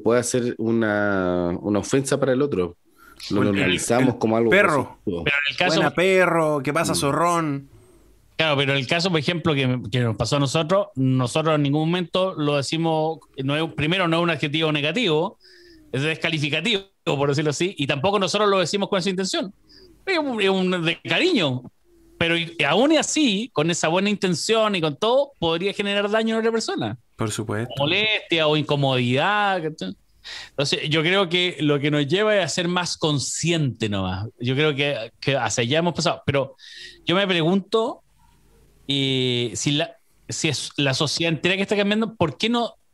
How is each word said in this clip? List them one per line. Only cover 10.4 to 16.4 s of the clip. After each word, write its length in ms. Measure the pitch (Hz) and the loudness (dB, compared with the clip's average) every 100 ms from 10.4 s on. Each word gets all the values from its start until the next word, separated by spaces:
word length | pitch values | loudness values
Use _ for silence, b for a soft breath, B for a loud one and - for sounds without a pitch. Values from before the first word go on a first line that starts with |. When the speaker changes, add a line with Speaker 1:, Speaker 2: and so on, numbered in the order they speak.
| 139 160 160 190 - | 0 0 2 0 0
Speaker 3:
nosotros 640 | - 131 131 123 156 160 151 | -2 0 2 0 0 2 2
en 60 | |
ningún 160 | 143 147 160 | 2 0 0
momento 460 | 175 170 185 190 170 | -2 -2 -2 -2 -2
lo 180 | 147 147 | 0 0
decimos, 600 | 127 165 165 156 156 160 - - | -2 -2 0 0 -2 -6 -12 -8
no 140 | 135 147 | -2 -2
es, 180 | 160 | -2
primero 320 | 156 151 190 175 | -2 0 0 2
no 120 | 165 | 2
es 40 | |
un 80 | 175 | 2
adjetivo 400 | 156 156 156 160 | 0 -2 0 0
negativo, 680 | 151 147 180 214 156 185 - B B B B - | 0 0 0 0 2 0 -6 B B B B -8
es 120 | 123 | -4
descalificativo, 840 | 151 156 165 160 | -2 -2 -2 -2